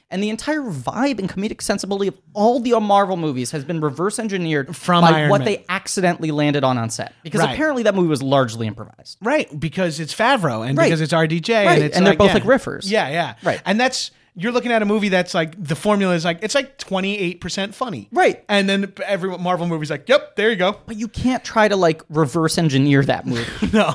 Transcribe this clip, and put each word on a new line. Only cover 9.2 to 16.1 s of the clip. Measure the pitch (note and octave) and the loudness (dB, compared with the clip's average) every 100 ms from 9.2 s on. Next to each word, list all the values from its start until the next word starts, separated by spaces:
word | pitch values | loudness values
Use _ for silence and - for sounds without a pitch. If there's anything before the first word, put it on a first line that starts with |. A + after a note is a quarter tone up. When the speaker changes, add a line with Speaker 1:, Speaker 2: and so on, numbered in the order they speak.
Speaker 2:
Right, | G#3+ D4+ - D3 | -2 -2 -2 -6
because | D#3+ - F3+ D3+ | -6 -2 -4 -4
it's | D#3 | -8
Favreau | - A3+ C#4 D#3+ A2 A#2 | 0 2 2 0 -2 -2
and | C#3+ | 2
Speaker 1:
Right. | - | 2
Speaker 2:
because | E3 | 2
it's | D#3 | 0
R | E3 D#3+ | 0 0
D | E3+ | 0
J. | E3 A3+ G#3 | 0 2 4
Speaker 1:
Right, | E4+ | 4
Speaker 2:
And | D3+ | 2
it's | - | 4
Speaker 1:
and | G3 | 4
they're | |
Speaker 2:
like, | D#3+ | 6
Speaker 1:
both, | G3 | 4
Speaker 2:
yeah. | F#3 | 4
Speaker 1:
like, | |
riffers. | - C4 - - F#3+ | 2 2 0 -8 -2
Speaker 2:
Yeah, | G#3+ C#3 | -2 0
yeah. | D#3+ D3 G#2+ | -2 -4 -4
Speaker 1:
Right. | F3 A2+ - | -4 -4 -2
Speaker 2:
And | G#3 | 0
that's, | B3+ B3+ - _ _ - | 0 -2 -10 _ _ -8
you're | G#3 | -2
looking | B3 A#3+ | -2 0
at | A3+ | 0
a | G3+ | 2
movie | G#3+ G3+ | 0 2
that's, | F#3 F3+ F#3 | 0 0 -2
like, | D#3+ E3+ | -4 -6
the | D3+ D#3 | -6 -4
formula | G#3 G3+ F#3+ | 0 2 2